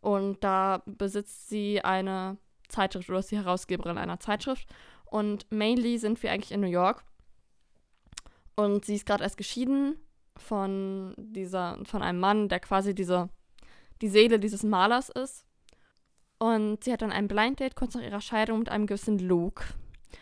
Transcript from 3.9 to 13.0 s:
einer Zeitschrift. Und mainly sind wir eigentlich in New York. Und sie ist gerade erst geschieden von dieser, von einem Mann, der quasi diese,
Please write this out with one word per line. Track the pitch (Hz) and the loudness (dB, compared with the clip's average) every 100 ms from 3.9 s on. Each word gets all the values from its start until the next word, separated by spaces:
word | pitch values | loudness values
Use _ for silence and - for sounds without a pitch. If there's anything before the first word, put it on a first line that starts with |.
| 180 | -4
einer | 175 175 | -4 -6
Zeitschrift. | - 208 269 262 - - - - | -2 -2 -2 -4 -6 -14 -20 -20
Und | - 214 208 208 - | -6 -2 0 -2 -4
mainly | 214 214 247 233 233 | 0 2 2 2 0
sind | 214 226 | 0 -2
wir | 226 | -2
eigentlich | 202 - | -2 -2
in | 202 | -2
New | 190 | 0
York. | 175 185 - - - - - _ _ _ _ _ _ _ - - _ - - | 4 2 2 -6 -20 -20 -20 _ _ _ _ _ _ _ -18 -18 _ -10 0
Und | 208 202 | 2 2
sie | 208 208 | 0 -4
ist | - | 0
gerade | 202 | 0
erst | 202 - | 0 -6
geschieden | 202 240 254 277 277 320 - _ _ - | -8 -4 0 2 0 -4 -10 _ _ -16
von | - 208 196 196 190 190 190 - | -6 -2 -2 -2 -4 -6 -8 -12
dieser, | 220 220 185 185 175 - | -12 -8 -4 -4 -4 -6
von | 202 208 | -6 -4
einem | - 175 | -2 2
Mann, | 190 214 208 | 4 4 2
der | 180 | -2
quasi | - 196 196 | 0 0 0
diese, | 190 | -2